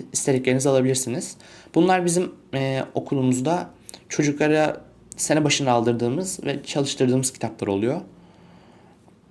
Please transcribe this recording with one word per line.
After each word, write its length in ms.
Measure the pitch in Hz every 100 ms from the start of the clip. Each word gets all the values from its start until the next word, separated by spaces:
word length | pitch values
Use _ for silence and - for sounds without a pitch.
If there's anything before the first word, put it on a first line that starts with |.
| -
istediklerinizi 560 | - - 127 127 131 139
alabilirsiniz. 680 | 135 131 127 - 135 - - - - -
Bunlar 300 | 160 180 185
bizim, 280 | 175 170 180 - -
e, 280 | 135 135 135 -
okulumuzda 760 | - 131 139 127 127 131 175 - - - - -
çocuklara 720 | - 147 143 151 156 151 - - - - -
sene 280 | - 156
başında 280 | 147 143 139
aldırdığımız 720 | 120 113 117 120 147 190 -
ve 180 | 143 139
çalıştırdığımız 720 | - 147 139 - 131 131 131
kitaplar 360 | - 113 - 104
oluyor. 320 | 98 113 165 - - - - - - - - - _ _ _ _